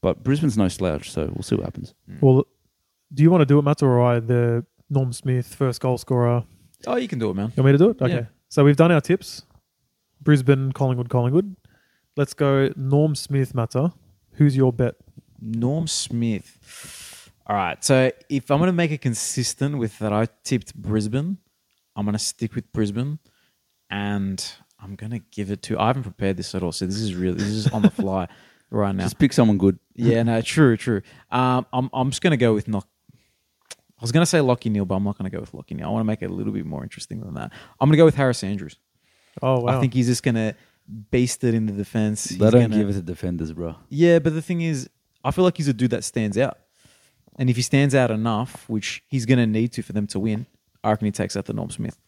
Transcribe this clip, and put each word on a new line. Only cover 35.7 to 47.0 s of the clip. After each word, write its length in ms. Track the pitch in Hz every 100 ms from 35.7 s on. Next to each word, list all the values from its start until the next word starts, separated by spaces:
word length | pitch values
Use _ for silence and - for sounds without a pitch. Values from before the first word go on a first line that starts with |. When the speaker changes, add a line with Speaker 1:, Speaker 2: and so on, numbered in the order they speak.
| -
Speaker 2:
Neale. 120 | 78
I 20 |
wanna 140 | 110 110
make 160 | 107
it 80 | 92
a 40 |
little 200 | 92 101
bit 120 | 104 76
more 180 | 73
interesting 360 | 65 - - 110
than 140 | 98 71
that. 160 | 53 - - _
I'm 100 | 135
gonna 80 | 151
go 80 | 160
with 100 | 139
Harris 280 | 131 120
Andrews. 340 | 95 101 78 - _ _ _ _ _ -
Speaker 3:
Oh, 180 | 127 131
wow. 160 | 120 131
Speaker 2:
I 20 |
think 120 | 131
he's 140 | 117 120
just 160 | 123
gonna 320 | 139 113 110 - _ _ _ 110 104
beast 320 | 127 123 -
it 100 | 123
in 120 | 113 107
the 80 |
defense. 520 | 98 98 113 107 107 -
Speaker 1:
They 100 | 92
Speaker 2:
He's 40 | 107
Speaker 1:
don't 100 | 123
Speaker 2:
gonna 160 | 117 107
Speaker 1:
give 120 | 101
it 40 |
to 80 | 98
defenders, 500 | 85 90 90 87 78
bro. 240 | 80 85 80 _
Speaker 2:
Yeah, 300 | 139 170 170
but 140 | 151
the 80 | 160
thing 200 | 151 175
is, 280 | 165 143 131 _ _ _
I 80 | 131
feel 120 | 143
like 140 | 185 175
he's 100 | 143
a 60 |
dude 180 | 110 123
that 120 | 117 -
stands 320 | - 107 98
out. 200 | 131 - _ _ _ _